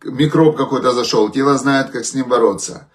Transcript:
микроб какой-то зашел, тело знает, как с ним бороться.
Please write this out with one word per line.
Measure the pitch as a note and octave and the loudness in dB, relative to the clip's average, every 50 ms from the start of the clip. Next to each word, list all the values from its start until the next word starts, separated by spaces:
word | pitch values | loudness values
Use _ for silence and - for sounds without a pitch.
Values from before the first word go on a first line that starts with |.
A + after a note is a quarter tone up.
| - | -14
микроб | - B2+ B2+ D3+ D3 - D#3+ D#3+ D3+ D3+ | -8 -2 0 0 2 4 4 4 4 4
какой-то | - C3+ - C3+ B2 A#2+ B2+ B2 | 2 -2 -2 -2 0 0 0 0
зашел, | B2 A#2 - - A2+ G#2+ G#2+ | 0 0 0 0 2 0 0
тело | G#2+ C3+ C3+ C#3+ C#3+ C3 | 0 0 0 2 2 0
знает, | B2 C#3 C#3 C3+ C3 - | 0 0 0 0 0 -2
как | - A#2+ A#2 | -6 -8 -8
с | - C3+ | -6 -4
ним | C3+ B2+ A#2+ | -6 -2 0
бороться. | B2+ A#2 A2+ G#2 G2 F2 - F#2 F2 - - _ _ | 2 2 2 2 0 -2 -6 -12 -12 -14 -18 _ _